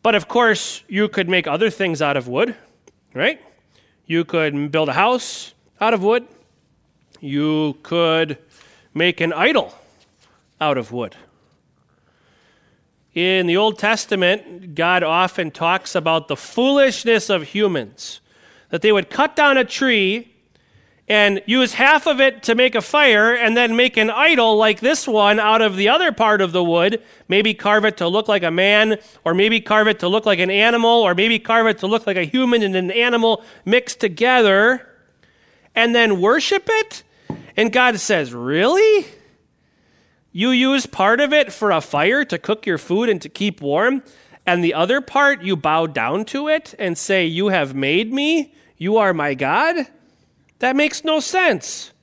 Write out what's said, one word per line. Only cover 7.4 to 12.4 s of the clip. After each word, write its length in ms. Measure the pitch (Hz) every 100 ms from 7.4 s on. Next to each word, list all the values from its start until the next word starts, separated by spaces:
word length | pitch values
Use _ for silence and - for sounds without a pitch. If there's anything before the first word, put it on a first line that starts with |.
| 151 156 151 135
could 560 | - 170 165 160 165 139 _ _ _ _ _ -
make 260 | 175 170
an 120 | 160
idol 420 | 160 220 277 - - _ _ _ _ _ _ _ _
out 200 | 156 135
of 120 | 110
wood. 240 | 120 110 - _ _ _ _ _ _ _ _ _ _ _ _